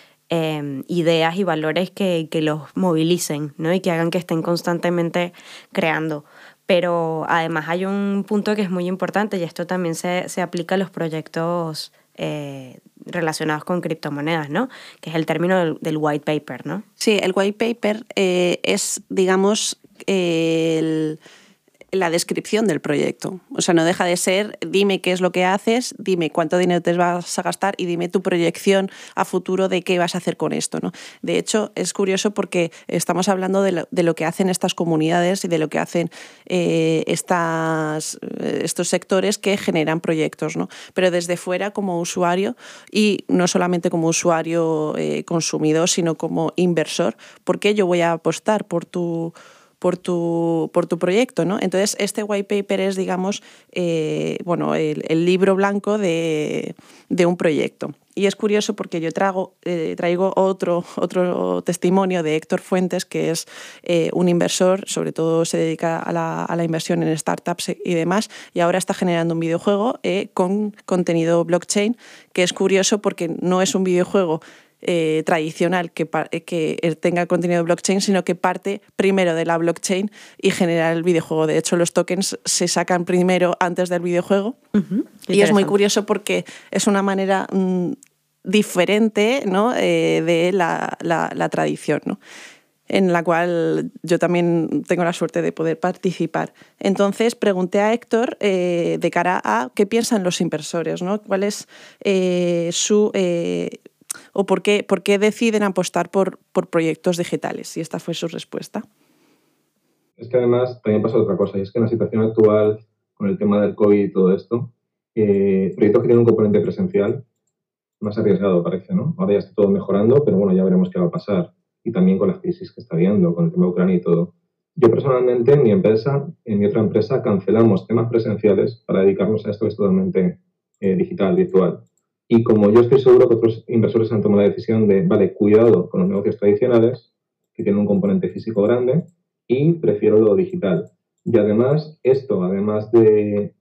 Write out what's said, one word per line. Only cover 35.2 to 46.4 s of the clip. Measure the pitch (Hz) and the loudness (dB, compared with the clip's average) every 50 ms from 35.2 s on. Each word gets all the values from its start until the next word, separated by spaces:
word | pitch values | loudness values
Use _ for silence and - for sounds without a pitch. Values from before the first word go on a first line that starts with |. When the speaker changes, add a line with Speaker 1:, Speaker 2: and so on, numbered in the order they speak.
| 175 175 190 190 - | 0 0 0 -2 -2
Speaker 2:
y | 180 | -2
de | 170 156 | -2 -2
lo | 156 151 | -2 -2
que | - 160 | -2 -4
hacen, | 170 - - 175 165 170 - - - - - - - | -4 -2 -2 -4 -4 -4 -6 -14 -20 -20 -20 -18 -10
eh, | - - 180 170 170 165 165 160 160 160 156 - | -4 -2 -2 0 0 0 0 0 0 0 0 -2
estas, | - 170 165 - - 185 175 170 165 165 160 160 160 160 156 156 156 151 156 156 - - - - - - - | -2 -4 -4 -2 -2 -2 0 0 -2 -2 -2 -2 -2 -2 -2 -2 -4 -4 -6 -6 -8 -10 -12 -12 -12 -10 -8
eh, | - - - - - | -6 -4 -4 -4 -4
estos | 170 - - 175 - | -4 -4 -4 -4 -2
sectores | - 175 - - 196 190 185 196 208 | -2 -4 -2 0 -2 0 0 0 -2
que | - - 202 196 202 | -2 -2 -2 -2 -2
generan | - - 175 165 156 156 160 170 | -2 -2 0 0 0 0 -2 -2
proyectos, | - - 165 156 151 147 - - 160 151 - | -2 -2 -2 -2 -2 -4 -4 -6 -8 -6 -6
¿no? | 160 180 - - - - - - | -6 -8 -8 -10 -16 -20 -10 -4
Pero | - 180 185 | 0 0 2
desde | 170 180 170 175 175 | 2 0 -2 -2 -6
fuera, | 170 - 185 180 180 190 208 - | -6 -4 -6 -4 -4 -4 -6 -6
como | 214 202 190 175 170 | -4 -4 -4 -2 -4
usuario, | 175 - - 190 180 170 175 185 196 226 247 - - - - - - - | -4 -4 -4 -2 0 0 0 0 -2 -2 -4 -8 -14 -20 -20 -20 -14 -6
y | - 208 214 208 196 - - - | -2 0 2 2 2 0 -2 0
no | 180 180 175 175 | 0 0 2 2
solamente | - 190 180 180 180 175 170 180 | 0 0 0 0 0 -2 -2 -2
como | 175 170 160 165 | -2 0 0 0
usuario, | 165 - - 175 165 160 160 165 165 170 165 160 160 151 151 151 - | 0 0 0 0 0 0 0 -2 -2 0 0 0 0 -2 -2 -4 -4
eh, | - 160 151 147 151 156 | -4 -4 -4 -4 -4 -4
consumidor, | - 170 165 156 - - 151 151 156 156 160 170 185 | -4 -2 -2 -2 -2 -2 -2 0 2 2 2 2 0
sino | - - 170 165 156 | 0 0 0 -2 -2
como | - - 160 170 170 | -2 -4 -4 -2 -2